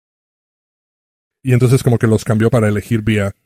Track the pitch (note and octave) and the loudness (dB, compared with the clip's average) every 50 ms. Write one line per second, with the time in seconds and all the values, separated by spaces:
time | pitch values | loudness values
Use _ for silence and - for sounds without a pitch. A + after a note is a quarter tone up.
0 | _ _ _ _ _ _ _ _ _ _ _ _ _ _ _ _ _ _ _ _ | _ _ _ _ _ _ _ _ _ _ _ _ _ _ _ _ _ _ _ _
1 | _ _ _ _ _ _ _ _ - C3 B2+ A#2+ B2+ A#2+ C3 C3 - B2+ A#2 A2 | _ _ _ _ _ _ _ _ -2 0 2 2 4 2 2 2 2 0 0 0
2 | - A2+ A2 G#2 - - A2+ A2 A2 A2+ - A#2+ A2 G#2+ G#2 G2+ - - A#2+ A2 | 2 0 0 0 0 -2 0 0 0 0 0 0 0 0 -2 -4 -4 -4 -4 -4
3 | G#2+ A2+ A2 G#2 G2 G2 - _ _ | -2 -2 -2 -2 -2 -4 -6 _ _